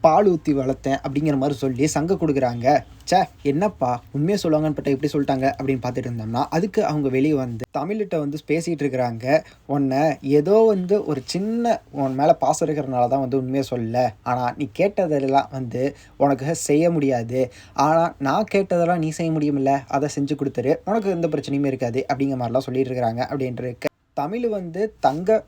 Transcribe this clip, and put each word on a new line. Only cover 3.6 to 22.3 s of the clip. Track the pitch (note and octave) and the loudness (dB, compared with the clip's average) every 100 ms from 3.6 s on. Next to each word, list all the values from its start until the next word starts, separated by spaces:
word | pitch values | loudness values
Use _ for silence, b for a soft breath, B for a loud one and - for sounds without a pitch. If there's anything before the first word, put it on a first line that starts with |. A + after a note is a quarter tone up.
| G#3 - B2+ B2 - | 0 -2 -4 -4 -6
உண்மையை | C#3+ D#3 G3+ | -2 0 0
சொல்லுவாங்கன்னு | E3+ D3+ D#3 | 2 2 0
பட்ட | C#3+ - | -2 -2
இப்படி | C3+ D3 | 0 0
சொல்லிட்டாங்க | D3+ C#3 C3+ C3+ | -2 0 0 0
அப்படின்னு | - C3+ C3+ | 0 -2 -2
பார்த்துட்டு | B2 B2 B2 | -2 -4 -6
இருந்தோம்னா, | A#2 A2+ A#2+ C#3+ | -6 -4 -2 -2
அதுக்கு | E3+ G3 G#3 - | -2 -2 0 0
அவங்க | D3+ C#3 | 0 0
வெளியே | C3 D3 | 2 2
வந்து | C#3+ B2+ A#2 B2 D3 | 0 -2 -6 -6 -6
தமிழ்கிட்ட | D#3 A3 G3+ E3 | -6 -6 -4 -4
வந்து | C#3+ D3+ - | -4 -6 -4
பேசிட்டு | D#3+ E3 D#3 | -2 -2 -4
இருக்கிறாங்க. | C#3+ B2+ B2 A2+ B2+ D#3 B B - | -2 -2 -2 -4 0 0 B B -4
"உன்னை | C#3+ C3+ C3 D#3 C#3 | 0 0 2 0 0
ஏதோ | C#3 D3 D3+ G#3 A3+ | 2 2 6 6 6
வந்து | G3+ F3+ G3+ - | 2 2 0 0
ஒரு | C#3+ A#2+ | -4 -4
சின்ன | F3+ G#3 A#3 A#3+ G#3+ - | -4 -2 -2 0 -2 -4
உன் | C#3 C3+ C3 | -4 -2 2
மேல | D3+ | 4
பாசம் | E3 C3 D#3 D#3+ | 4 2 0 0
இருக்கிறனால | D3+ C3+ B2+ A#2+ | -2 -2 0 2
தான் | C3+ | 0
வந்து | C3 C3+ | 0 -2
உண்மையை | B2+ C3+ C3+ | 0 -2 -2
சொல்லல. | B2 A2+ B2 B2 - | -4 -2 0 0 -2
ஆனா | A#2+ B2 B2 B2 | -4 -2 -2 -4
நீ | D3 - | -8 0
கேட்டதெல்லாம் | G3 G3+ F3+ D3 C3+ C3+ - | 0 0 0 0 2 2 0
வந்து | C3+ B2 A#2 C3+ C#3 B - | -6 -6 -4 -4 -4 B 0
உனக்கு | C#3 C3+ C3+ E3 | 0 2 -2 -4
செய்ய | - D3 E3+ | 0 2 4
முடியாது. | E3 C#3 B2 A#2 B2+ B2+ B B | 2 0 0 -2 -2 -2 B B
ஆனா | - C#3+ E3 E3+ - | 0 2 4 2 -2
நான் | C#3 E3+ A3 | -2 0 0
கேட்டதெல்லாம் | G3 F#3+ F3 E3+ F3 | 0 0 0 2 2
நீ | D#3+ | -2
செய்ய | D3+ E3 | -2 -2
முடியுமில்ல, | D#3 D3 C#3+ C3+ C#3 B2+ | 0 0 0 2 0 0
அதை | C#3 C#3+ D3+ | -2 -2 -2
செஞ்சு | C#3 D3 | -4 -2
கொடுத்துரு, | C3+ - B2 D#3+ - | -4 -2 0 0 0
உனக்கு | A3 G3 | -2 0
எந்த | E3+ E3 | -2 -2
பிரச்சனையுமே | D3+ - C#3 C#3+ | -2 -2 -2 0
இருக்காது" | B2+ A#2+ B2 - | -2 -2 -2 -4
அப்படிங்கிற | C#3 C#3 | -2 -2